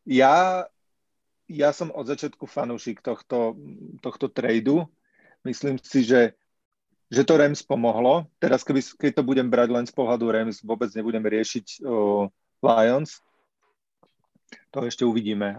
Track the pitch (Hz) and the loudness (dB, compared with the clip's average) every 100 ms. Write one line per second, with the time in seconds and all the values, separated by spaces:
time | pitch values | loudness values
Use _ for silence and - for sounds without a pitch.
0 | - 127 131 160 185 185 - _ _ _ | -2 4 6 6 4 0 -8 _ _ _
1 | _ _ _ _ - 151 143 143 170 135 | _ _ _ _ -14 0 0 0 -8 -8
2 | 123 143 147 - 139 151 123 117 - 107 | -8 -8 -8 -12 -12 -8 -6 -8 -10 -8
3 | - 110 _ 123 113 - - - - - | -8 -8 _ -2 -2 -4 -18 -18 -20 -12
4 | 127 - 135 - 117 113 110 160 160 _ | -12 -6 -6 -4 0 0 2 0 -2 _
5 | _ _ _ _ 131 117 143 131 - 139 | _ _ _ _ -12 -6 -6 -6 -2 0
6 | 117 123 113 - _ _ _ _ _ _ | 4 4 4 0 _ _ _ _ _ _
7 | _ 123 139 156 147 147 - 135 117 110 | _ 0 4 4 4 0 -4 0 0 2
8 | 123 165 156 _ 123 127 - 139 - - | 2 2 -2 _ 0 0 0 -2 -4 -4
9 | 147 - 127 131 123 120 120 123 120 - | -2 0 0 0 2 2 2 0 -4 -4
10 | 120 120 117 110 113 101 107 113 117 110 | -2 0 0 0 -2 -8 -8 -4 -4 -4
11 | 110 113 107 107 110 117 - - 135 113 | -6 -4 -2 -2 -4 -8 -12 -14 -6 -2
12 | 104 101 101 _ _ _ 131 113 113 131 | 0 0 -2 _ _ _ 2 4 4 2
13 | 156 - _ _ _ _ _ _ _ _ | -4 -14 _ _ _ _ _ _ _ _
14 | _ _ _ _ _ - _ 135 120 - | _ _ _ _ _ -20 _ -8 -8 -2
15 | 123 113 107 104 101 | 0 0 -2 -4 -4